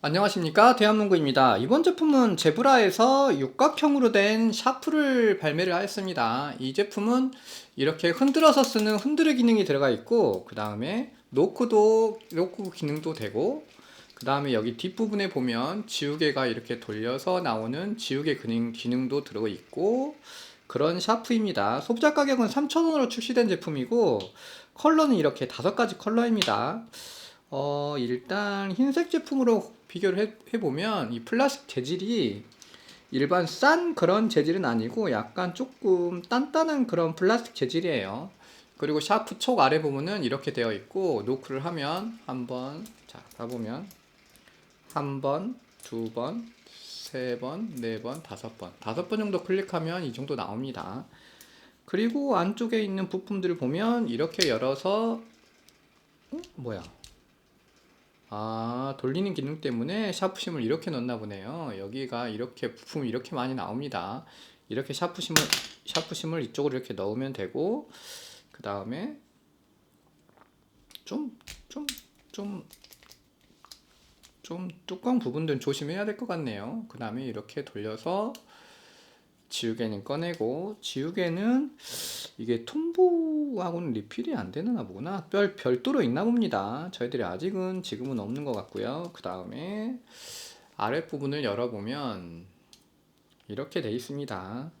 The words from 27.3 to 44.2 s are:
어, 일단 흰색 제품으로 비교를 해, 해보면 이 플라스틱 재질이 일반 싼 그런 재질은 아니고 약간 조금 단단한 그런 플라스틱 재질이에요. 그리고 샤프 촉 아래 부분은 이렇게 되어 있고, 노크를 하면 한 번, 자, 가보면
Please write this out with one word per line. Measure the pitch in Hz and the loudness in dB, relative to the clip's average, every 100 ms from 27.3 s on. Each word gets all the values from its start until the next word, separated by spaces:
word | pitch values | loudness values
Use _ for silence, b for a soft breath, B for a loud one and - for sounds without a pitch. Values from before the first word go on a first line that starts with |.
| B _ | B _
어, | 139 143 143 143 147 | -4 -2 -2 -2 -2
일단 | 120 123 - 196 208 196 196 | 0 -2 -2 -2 -2 -2 -2
흰색 | 190 269 277 339 | 2 2 2 2
제품으로 | 330 - 269 240 220 - - _ | 0 0 2 4 4 0 -16 _
비교를 | 175 190 185 | -2 0 2
해, | 214 - - | -2 -4 -6
해보면 | 233 180 135 208 208 120 | -2 0 0 -2 -2 -2
이 | 117 | -4
플라스틱 | 117 233 277 269 - | -2 2 2 0 -6
재질이 | - 127 180 190 233 123 101 - B B B B B B | -4 -2 -4 0 0 0 -2 -12 B B B B B B
일반 | 131 143 180 165 | 0 2 2 0
싼 | - 269 330 349 | 4 4 6 2
그런 | - 165 202 220 | 2 4 4 4
재질은 | - 151 180 156 | 2 2 2 2
아니고 | 117 113 226 202 | 0 -2 -2 0
약간 | 110 107 - 180 | 0 -2 -4 -4
조금 | 175 262 - 202 185 175 175 | -4 -8 -4 2 2 2 -4
단단한 | 175 240 285 320 320 294 240 | -2 0 2 2 2 2 0
그런 | 170 165 | 2 0
플라스틱 | - 185 233 - | 2 2 2 -2
재질이에요. | - 127 165 175 139 95 110 180 - B B B _ | -4 -2 0 0 -2 -2 -6 -10 -16 B B B _
그리고 | 147 151 | -2 -2
샤프 | 151 214 214 - | 2 0 0 -4
촉 | - 240 | 0 4
아래 | 147 156 | 6 4
부분은 | 156 139 160 208 | 2 -2 -4 -2
이렇게 | 127 135 - | -2 -2 -4
되어 | 143 117 | -2 -2
있고, | 104 - 190 185 123 | -2 -6 -4 0 0
노크를 | 104 131 - 135 | -2 -4 -4 -6
하면 | 156 170 143 170 226 226 - | -6 -4 -4 -4 -6 -12 -10
한 | 127 123 | -8 -6
번, | 127 127 151 220 - - | -8 -8 -12 -16 -18 -20
자, | - - - | -20 -20 -12
가보면 | 117 123 110 131 196 - _ _ | -10 -8 -8 -8 -12 -20 _ _